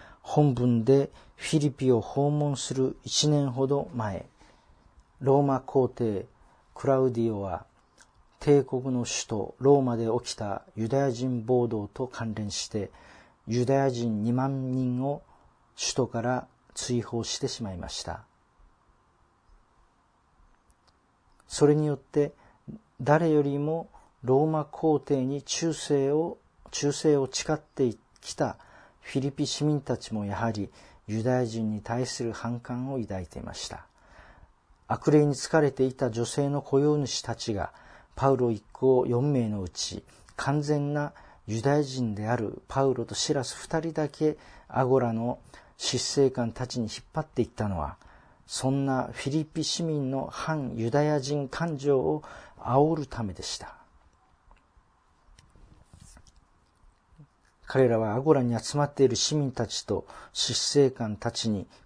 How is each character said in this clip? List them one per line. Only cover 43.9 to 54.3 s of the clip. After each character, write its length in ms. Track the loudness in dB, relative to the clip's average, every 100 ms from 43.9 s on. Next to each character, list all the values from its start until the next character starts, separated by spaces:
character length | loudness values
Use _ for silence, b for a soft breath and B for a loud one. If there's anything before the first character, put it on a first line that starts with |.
だ 160 | -2 -4
け、 300 | 0 0 0 B B B
ア 160 | -2
ゴ 160 | 4 4
ラ 120 | 4
の 280 | 0 -4 -6 B B B B
執 200 | -4 -2
政 380 | -2 4 4
官 180 | 4 -4
た 160 | -2 -6
ち 100 | -4
に 60 | -4
引 140 | -6
っ 40 | -10
張 100 | -8
っ 40 | -6
て 160 | -2
い 40 | -2
っ 20 |
た 200 | -2 -2
の 120 | -2
は、 160 | -6 -8 b b b b -12
そ 240 | -4 -2
ん 160 | 0 0
な 240 | -2 -4
フ 180 | -6 -2
ィ 20 |
リ 120 | -2
ピ 200 | -2 -4
市 180 | -4 -2
民 280 | -2 -2 -2
の 180 | -4 -6
反 460 | -8 -4 -4 -4 -4
ユ 140 | 0
ダ 120 | 2
ヤ 180 | 2 0
人 280 | 0 -4 -4
感 300 | -4 -4 -2
情 200 | 2 2
を 240 | 2 -2 B B B -12
煽 360 | 0 4 4
る 120 | 2 -6
た 160 | -6
め 100 | -6
で 100 | -6
し 160 | -10 -10
た。 160 | -12 -18 -20 _ _ _ _